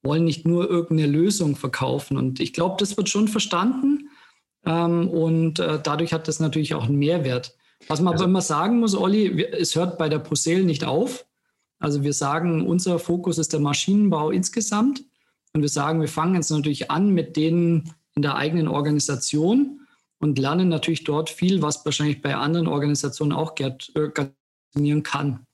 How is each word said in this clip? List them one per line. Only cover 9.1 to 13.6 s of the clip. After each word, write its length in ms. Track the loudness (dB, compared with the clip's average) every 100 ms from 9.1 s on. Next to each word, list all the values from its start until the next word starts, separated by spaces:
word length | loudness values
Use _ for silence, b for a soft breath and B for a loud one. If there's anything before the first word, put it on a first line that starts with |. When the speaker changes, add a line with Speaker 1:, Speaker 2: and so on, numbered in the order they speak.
| 2 2 0
Speaker 1:
wir, 160 | -2
es 220 | -2 0
hört 220 | 0 -2 -2
bei 120 | -2
der 100 | -2
Posel 440 | -2 -2 0 2
nicht 200 | 2 0
auf. 420 | -2 0 -2 -4 -16 _ _ _ _ _
Also 240 | -2 0
wir 100 | 0
sagen, 520 | -2 -2 0 0 0
unser 340 | 0 0 0 -2
Fokus 380 | -2 -2 -2 -2
ist 160 | -2
der 60 |
Maschinenbau 720 | 0